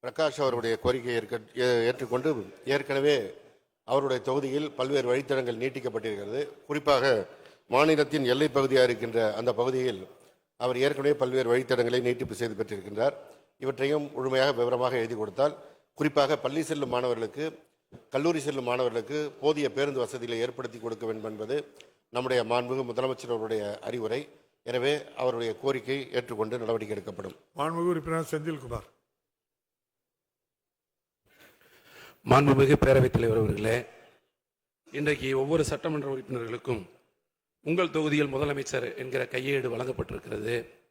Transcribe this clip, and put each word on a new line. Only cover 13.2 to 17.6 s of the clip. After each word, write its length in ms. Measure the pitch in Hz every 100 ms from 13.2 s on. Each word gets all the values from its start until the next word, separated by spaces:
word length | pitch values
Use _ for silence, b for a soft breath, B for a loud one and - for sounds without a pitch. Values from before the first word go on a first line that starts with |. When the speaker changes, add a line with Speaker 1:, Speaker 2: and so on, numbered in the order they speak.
| - B B _
Speaker 1:
இவற்றையும் 540 | 135 127 139 151 147
முழுமையாக 400 | - 131 131 135
விவரமாக 440 | 120 120 123 127 123
எழுதி 180 | 113
கொடுத்தால், 420 | 117 107 95 143 147 B B B
குறிப்பாக 420 | - 151 143 139 151
பள்ளி 240 | 131 147
செல்லும் 260 | 156 147 139
மாணவர்களுக்கு, 680 | 123 123 113 113 139 156 -